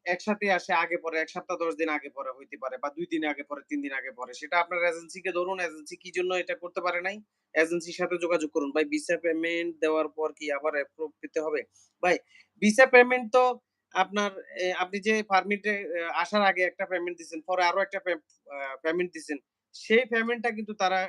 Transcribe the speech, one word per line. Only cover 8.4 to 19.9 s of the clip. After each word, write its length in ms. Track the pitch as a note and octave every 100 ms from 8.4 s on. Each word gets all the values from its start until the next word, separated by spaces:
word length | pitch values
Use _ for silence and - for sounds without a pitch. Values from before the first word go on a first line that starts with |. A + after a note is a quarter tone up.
| D#3
করুন। 200 | D#3+ C#3+
"ভাই 120 | D3+
ভিসা 320 | D3+ D3+ D#3+ E3
পেমেন্ট 560 | E3 D#3+ E3 E3+ E3+ D#3+
দেওয়ার 280 | D#3 D#3 D3+
পর 200 | D#3 D#3
কি 140 | D3+ D3+
আবার 200 | C#3+ D3+
অ্যাপ্রুভ 360 | D3 C#3 - D#3 -
পেতে 200 | D3+ D#3+
হবে?" 200 | D#3 D3 - _ _ _
ভাই 120 | F3+ D#3+ - - _ -
ভিসা 240 | G#3+ G#3+ C4
পেমেন্ট 400 | B3 B3 B3+ A3+
তো 120 | B3+ B3+ B3 _ _ _
আপনার, 360 | - F#3 G3+ G3+ F#3+ - -
এ, 100 | F3+
আপনি 260 | F3 F3+ G3
যে 140 | G3 A3
পারমিটে, 500 | G#3 F#3+ F#3 G3+ G#3 G3+ F#3+
এ, 120 | E3+ E3+
আসার 280 | D#3 F3 G#3
আগে 200 | G3 F3+
একটা 220 | F3+ - F#3
পেমেন্ট 300 | F3+ F3 E3+
দিছেন, 220 | E3 D#3+
পরে 220 | E3+ F#3
আরো 140 | F3 F#3
একটা 200 | F#3+ F#3+
পে-, 240 | F3+ D#3+ _ _ -
আ, 80 | C#3 C3+ C3
পেমেন্ট 280 | D#3+ E3+ F3+
দিছেন, 260 | E3 D3+ C#3+ _ _ _
সেই 300 | - -